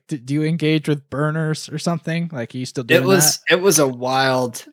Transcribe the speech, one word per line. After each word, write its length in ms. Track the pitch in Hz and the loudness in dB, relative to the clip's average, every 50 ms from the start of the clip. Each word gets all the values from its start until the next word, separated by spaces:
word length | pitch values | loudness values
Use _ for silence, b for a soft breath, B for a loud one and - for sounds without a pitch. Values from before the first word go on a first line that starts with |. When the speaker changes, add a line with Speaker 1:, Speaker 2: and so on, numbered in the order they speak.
| _ | _
Speaker 1:
"D-, 100 | - 156 | -10 -10
do 180 | 131 120 127 143 | -10 -6 -4 -2
you 80 | 151 156 | -2 0
engage 440 | 156 170 156 156 156 156 156 147 | 0 0 0 0 0 0 0 0
with 220 | 156 147 147 - _ | 0 -2 -2 -4 _
burners 600 | 127 135 151 151 156 160 160 156 156 - - - | -4 -2 -2 -2 -2 -2 -2 -4 -4 -6 -8 -10
or 100 | 151 156 | -10 -6
something? 500 | - 175 170 160 - 160 160 170 170 160 | -4 -4 -4 -4 -4 -6 -4 -4 -4 -6
Like, 220 | 160 123 117 - - | -6 -8 -8 -8 -8
are 60 | 127 | -8
you 80 | 127 | -10
still 160 | - - 139 120 | -8 -8 -6 0
doing 180 | 113 156 175 | 2 2 4
Speaker 2:
It 60 | 165 | 4
was, 320 | 185 196 180 151 - - - - - | 4 4 4 4 2 0 0 0 2
Speaker 1:
that?" 60 | 165 | 2
Speaker 2:
it 40 | 185 180 | 4 4
was 160 | 202 165 160 | 4 4 4
a 80 | 143 | 2
wild, 760 | 135 123 120 123 127 131 131 135 135 131 127 127 120 110 - - - | 2 0 -2 -4 -2 0 2 2 2 2 0 -2 -4 -6 -10 -16 -20